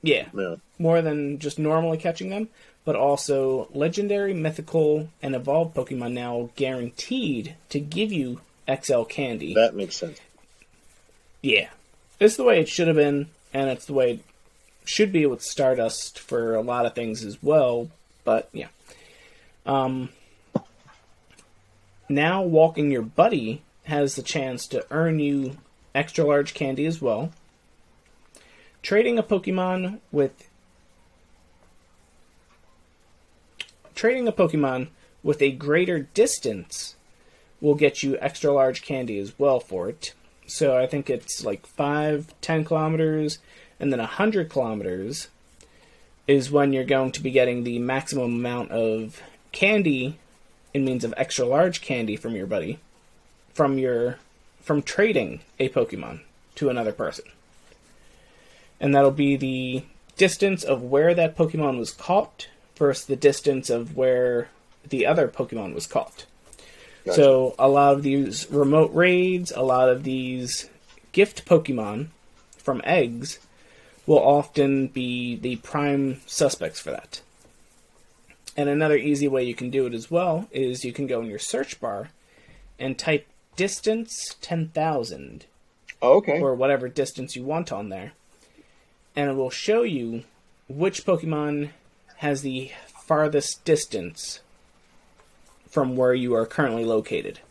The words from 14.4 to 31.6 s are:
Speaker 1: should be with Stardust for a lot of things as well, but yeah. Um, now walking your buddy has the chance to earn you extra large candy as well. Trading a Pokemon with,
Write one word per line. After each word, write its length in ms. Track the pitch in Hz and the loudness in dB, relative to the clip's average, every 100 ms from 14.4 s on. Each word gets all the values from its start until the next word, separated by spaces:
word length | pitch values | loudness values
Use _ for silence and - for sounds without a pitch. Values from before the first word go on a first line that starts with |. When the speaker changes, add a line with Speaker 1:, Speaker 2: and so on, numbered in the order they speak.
| _ _ _ _ - | _ _ _ _ -8
Speaker 1:
should 220 | - 208 | 0 2
be 140 | 185 147 | 4 2
with 140 | 123 | 0
Stardust 720 | - - 135 127 113 - - - | -6 0 2 2 0 -4 -12 -14
for 380 | - 123 117 110 | -6 -4 0 -2
a 60 | |
lot 240 | 117 123 117 | -2 0 -2
of 80 | 120 | -2
things 280 | 117 110 | -6 -6
as 140 | 110 104 | -10 -6
well, 460 | 135 156 127 120 120 _ _ _ | 2 4 4 0 -6 _ _ _
but 260 | - 110 - | -2 0 -2
yeah. 160 | - - _ - - - - - _ _ _ - | -14 -14 _ -20 -20 -20 -20 -20 _ _ _ -4
Um, 440 | 135 131 131 127 - - _ _ - - _ _ - _ _ _ - _ _ _ _ _ _ _ | -2 0 -4 -8 -14 -20 _ _ -8 -8 _ _ -20 _ _ _ -20 _ _ _ _ _ _ _
now 320 | 143 156 185 | 0 0 0
walking 480 | 185 160 160 160 147 | 4 6 6 6 0
your 140 | 135 | 0
buddy 580 | 110 - 196 190 110 123 _ _ | -2 4 4 4 -4 -8 _ _
has 320 | - 151 143 139 | -6 0 0 -2
the 80 | |
chance 420 | - 160 131 123 - | -6 -4 -4 -6 -6
to 160 | 131 - | -6 -4
earn 300 | 151 165 160 | 0 0 2
you 380 | 143 143 131 139 _ _ _ | 0 0 -4 -8 _ _ _
extra 300 | 139 156 - 151 | -4 -4 0 2
large 280 | 147 143 - | 4 0 -4
candy 300 | 139 135 151 | -4 -2 -2
as 120 | 165 | -2
well. 300 | 147 151 165 - _ _ _ _ _ _ _ _ _ - - - - _ | -2 -2 -4 -10 _ _ _ _ _ _ _ _ _ -20 -20 -20 -20 _
Trading 380 | - 202 240 233 | 0 2 4 2
a 40 | |
Pokemon 760 | 214 196 190 185 185 185 185 214 _ | 0 -2 0 -2 0 -2 -4 -8 _
with, 360 | 147 139 - - _ _ _ _ _ _ _ _ _ _ _ | -2 -2 -2 -20 _ _ _ _ _ _ _ _ _ _ _